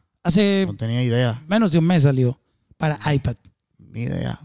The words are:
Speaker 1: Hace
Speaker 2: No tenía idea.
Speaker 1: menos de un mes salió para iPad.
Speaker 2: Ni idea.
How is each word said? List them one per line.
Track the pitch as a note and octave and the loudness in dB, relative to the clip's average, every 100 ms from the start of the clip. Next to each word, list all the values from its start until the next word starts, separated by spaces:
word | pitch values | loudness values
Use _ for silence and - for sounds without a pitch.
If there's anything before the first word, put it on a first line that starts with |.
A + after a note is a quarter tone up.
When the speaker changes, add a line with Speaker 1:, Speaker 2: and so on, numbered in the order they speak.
| _ _ | _ _
Speaker 1:
Hace | F3 E3+ G3+ G3 F#3+ | 0 2 2 2 -2
Speaker 2:
No | |
tenía | G2+ A2+ A#2+ | -4 -4 -2
idea. | B2+ A#2 B2 A#2 D#3 | 0 0 0 -2 -2
Speaker 1:
menos | G#3 G#3+ | 0 2
de | E3 | 2
un | E3 | 2
mes | F3+ | 4
salió | C#3+ C3 B2 B2 _ _ _ - | 4 4 0 -2 _ _ _ -6
para | D#3+ D3 D#3 | -4 -4 -2
iPad. | C#3+ - A#2+ - _ _ _ | -2 -2 -8 -14 _ _ _
Speaker 2:
Ni | - G#2+ | -16 -10
idea. | A#2+ F2 E2+ - | -8 -6 -6 -8